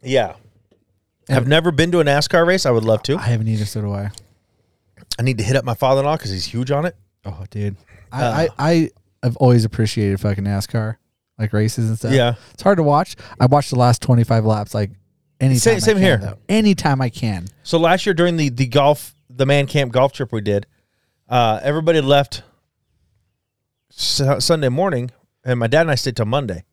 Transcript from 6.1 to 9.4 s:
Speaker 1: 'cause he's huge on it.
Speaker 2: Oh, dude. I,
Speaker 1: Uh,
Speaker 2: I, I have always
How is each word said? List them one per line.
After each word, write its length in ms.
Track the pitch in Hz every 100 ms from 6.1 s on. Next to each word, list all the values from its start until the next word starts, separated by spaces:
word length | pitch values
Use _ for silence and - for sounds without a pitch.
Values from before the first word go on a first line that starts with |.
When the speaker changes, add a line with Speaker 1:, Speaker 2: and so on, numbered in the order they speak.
| 156
Speaker 1:
'cause 120 | -
he's 160 | 92 -
huge 240 | 117 127
on 160 | 143 170
it. 100 | - _ _ 101
Speaker 2:
Oh, 200 | 82 95
dude. 280 | 104 101 95 _ - _
I, 120 | 113
Speaker 1:
Uh, 80 | 120
Speaker 2:
I, 180 | 117 160 -
I 300 | 143 170 160 _ _ _
have 120 | 123
always 280 | 117